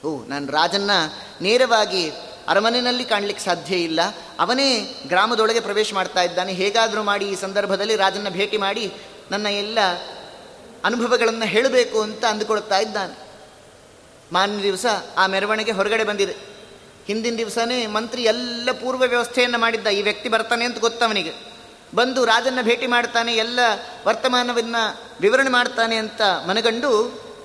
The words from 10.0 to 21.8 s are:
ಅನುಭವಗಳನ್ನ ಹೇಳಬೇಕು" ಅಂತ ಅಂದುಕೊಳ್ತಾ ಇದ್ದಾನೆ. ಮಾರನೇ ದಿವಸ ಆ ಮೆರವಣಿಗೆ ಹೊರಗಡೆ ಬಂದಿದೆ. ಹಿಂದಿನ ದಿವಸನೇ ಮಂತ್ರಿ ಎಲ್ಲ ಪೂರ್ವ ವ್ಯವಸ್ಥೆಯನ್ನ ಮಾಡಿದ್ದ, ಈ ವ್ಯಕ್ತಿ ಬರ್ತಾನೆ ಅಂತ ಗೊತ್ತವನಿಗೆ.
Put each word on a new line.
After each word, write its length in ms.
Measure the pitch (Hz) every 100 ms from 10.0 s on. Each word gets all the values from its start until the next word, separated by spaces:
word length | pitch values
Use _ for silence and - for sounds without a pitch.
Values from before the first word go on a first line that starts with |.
| - - - - - - - - 190
ಅನುಭವಗಳನ್ನ 580 | 233 233 233 226 226
ಹೇಳಬೇಕು" 580 | 220 214 269 254 240 220
ಅಂತ 240 | 214 208 233
ಅಂದುಕೊಳ್ತಾ 540 | 214 208 214 208 196
ಇದ್ದಾನೆ. 380 | 220 208 180 - - - - - - - - - - - -
ಮಾರನೇ 320 | 175 202 208
ದಿವಸ 220 | 196 185 240 202 - -
ಆ 100 | 190
ಮೆರವಣಿಗೆ 440 | 190 208 220 220
ಹೊರಗಡೆ 320 | 196 202 220
ಬಂದಿದೆ. 320 | 214 202 196 - - - - - - - -
ಹಿಂದಿನ 280 | 214 226 226
ದಿವಸನೇ 480 | 220 233 233 247 226
ಮಂತ್ರಿ 380 | 214 226 247
ಎಲ್ಲ 480 | 226 233 247 233 240
ಪೂರ್ವ 320 | 247 247 262 254
ವ್ಯವಸ್ಥೆಯನ್ನ 480 | 240 233 - 247 240
ಮಾಡಿದ್ದ, 300 | 226 226 214
ಈ 140 | 202
ವ್ಯಕ್ತಿ 280 | 202 208 240
ಬರ್ತಾನೆ 360 | 220 220 233 240
ಅಂತ 140 | 233
ಗೊತ್ತವನಿಗೆ. 720 | 226 226 233 208 160 - - - - -